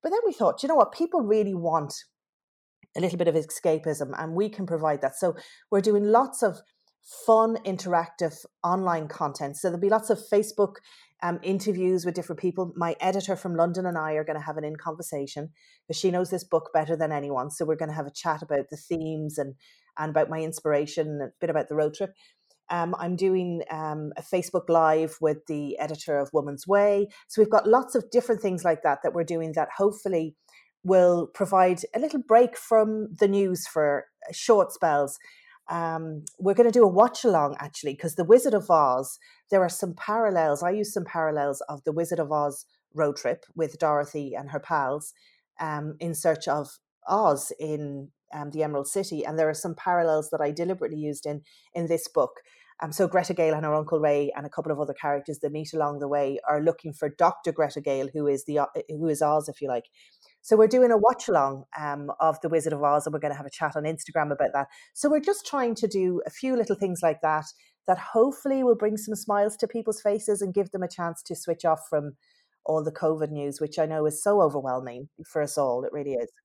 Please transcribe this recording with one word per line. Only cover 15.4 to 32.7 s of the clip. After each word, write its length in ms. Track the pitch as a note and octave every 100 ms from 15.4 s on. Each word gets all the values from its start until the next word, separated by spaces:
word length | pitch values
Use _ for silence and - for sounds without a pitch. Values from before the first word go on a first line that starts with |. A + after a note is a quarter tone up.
| D#3 _ _ _ -
'cause 120 | D#3+
she 120 | F#3
knows 200 | F3+ F3+
this 140 | F3+
book 280 | - E3 D#3+
better 220 | D#3+ D3+ D#3+
than 160 | D#3
anyone. 400 | D3 C#3+ C3+ D3+
So 140 | - D#3
we're 100 | D#3
gonna 180 | D#3
have 140 | D3+ C#3+
a 40 |
chat 300 | - E3+ D#3
about 280 | D#3 C#3+ C#3
the 80 | D3+
themes 600 | - E3 D#3+ D#3 D3+ D3+
and, 180 | C#3 C3+ _ _ _ -
and 140 | D#3
about 180 | D#3 D3+
my 120 | D#3+
inspiration, 800 | D#3+ D#3+ D#3 D3 D3 - D#3 D3
a 100 | C3+ _
bit 100 | E3+
about 180 | D#3 -
the 60 | D3+
road 180 | D3+
trip. 200 | D3+ F#3+ _ _ _ _ _ _
Um, 260 | F3 E3+ -
I'm 180 | F3 F3+
doing, 460 | F#3+ F#3 F3+ E3+ -
um, 440 | D#3+ D#3 D3+ D3+ -
a 60 |
Facebook 480 | - F#3 F3 F#3 -
Live 480 | E3 D#3+ D#3 D#3+ -
with 260 | D#3+ D3+ -
the 300 | D3+ C#3+ -
editor 400 | D3+ D3+ - D3
of 140 | C#3
Woman's 340 | D3+ C#3+ C#3 F3+
Way. 440 | G3+ G#3 G3+ G3+ - _
So 140 | -
we've 80 | G#3+
got 180 | G#3+ -
lots 280 | A#3+ B3+ B3
of 140 | -
different 300 | A#3+ A#3+ A3
things 220 | G3+ F3+
like 200 | F3 D#3+
that 180 | D#3 -
that 120 | D#3
we're 120 | F3 E3
doing 260 | E3+ D#3+
that 160 | D#3 D3+ -
hopefully 640 | G3+ G3+ G3 F3 D#3+ - _ - _ _
will 440 | F3+ F#3+ F3+ F3 -
provide 540 | - F#3+ F#3+ F#3 F3+ -
a 60 | -
little 220 | D4+ D4+
break 340 | - A3 A#3+ -
from 580 | -